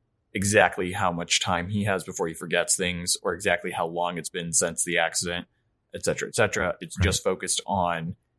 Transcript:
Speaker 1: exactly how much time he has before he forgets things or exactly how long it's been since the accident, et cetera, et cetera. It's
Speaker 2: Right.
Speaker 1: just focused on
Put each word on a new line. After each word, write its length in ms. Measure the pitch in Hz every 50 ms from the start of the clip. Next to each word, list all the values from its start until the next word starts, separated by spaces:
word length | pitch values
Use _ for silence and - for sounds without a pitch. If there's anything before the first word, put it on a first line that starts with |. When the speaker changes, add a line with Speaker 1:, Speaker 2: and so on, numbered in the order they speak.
| _ _ _ _ _ _ -
Speaker 1:
exactly 600 | 107 95 101 104 104 92 87 - - 92 90 92
how 180 | 98 101 90
much 300 | 87 85 87 - - -
time 260 | - - 92 87 87 95
he 160 | 107 101 101
has 220 | 104 98 90 -
before 200 | - 90 - 90 82
he 40 | 80
forgets 440 | - 87 85 90 87 82 - - -
things 400 | 92 90 87 87 87 87 - -
or 120 | - 98 87
exactly 380 | 85 101 98 87 - - 90
how 140 | 80 95 87
long 320 | 82 85 85 87 87 90 82
it's 120 | 78 -
been 240 | - 90 85 85 80
since 320 | - 90 85 82 - -
the 120 | 87 85 85
accident, 480 | 82 80 - - - 87 87 87 - _ _ _ _ _ _ _ _ _ -
et 120 | - -
cetera, 240 | - 76 - - -
et 60 | -
cetera. 420 | - 110 101 - 107 95 90 - -
It's 180 | 90 - - -
Speaker 2:
Right. 60 | 90
Speaker 1:
just 180 | 98 92 -
focused 380 | - 98 95 95 95 90 - - - -
on 480 | 98 95 87 87 85 82 80 85 95 _ _ _ _